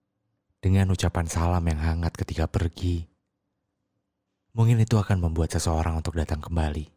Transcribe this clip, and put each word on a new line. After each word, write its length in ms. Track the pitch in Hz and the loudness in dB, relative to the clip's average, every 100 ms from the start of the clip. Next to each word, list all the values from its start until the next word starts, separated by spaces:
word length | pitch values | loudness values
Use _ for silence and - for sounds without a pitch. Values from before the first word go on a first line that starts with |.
| _ _ _ _ _ _ | _ _ _ _ _ _
Dengan 300 | 95 95 92 | 2 4 2
ucapan 340 | 90 87 90 82 | 2 0 -2 -2
salam 380 | 82 85 90 85 | -2 0 2 0
yang 140 | 76 | 0
hangat 340 | 82 82 82 | -2 0 -4
ketika 320 | - - - 78 | -4 -6 -4 -2
pergi, 640 | - 82 - 90 85 85 _ _ _ _ _ _ _ _ _ _ _ _ _ _ | -2 -2 -2 -4 -4 -6 _ _ _ _ _ _ _ _ _ _ _ _ _ _
mungkin 240 | 113 113 117 | 0 4 4
itu 220 | 110 110 | 4 2
akan 240 | - 95 | 2 2
membuat 320 | 85 80 80 82 | 2 0 0 0
seseorang 420 | 85 80 82 82 | 0 0 0 -2
untuk 200 | 78 85 | -4 -4
datang 240 | 76 76 | -4 -4
kembali 480 | - 82 78 73 76 | -4 -2 -2 -4 -10